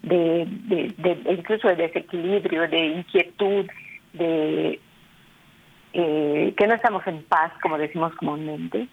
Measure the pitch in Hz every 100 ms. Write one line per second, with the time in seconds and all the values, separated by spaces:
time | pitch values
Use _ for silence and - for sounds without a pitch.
0 | - 175 165 170 165 - - 175 - 190
1 | 175 170 - 180 170 214 214 170 165 170
2 | - 175 170 202 175 165 165 160 160 165
3 | 175 196 - - 202 202 190 - - -
4 | _ 180 170 160 156 160 156 151 _ _
5 | - - - _ - _ _ - _ 180
6 | 170 151 147 147 170 196 208 226 233 196
7 | 196 160 - 165 165 - 175 156 151 170
8 | 165 165 156 147 156 151 165 202 254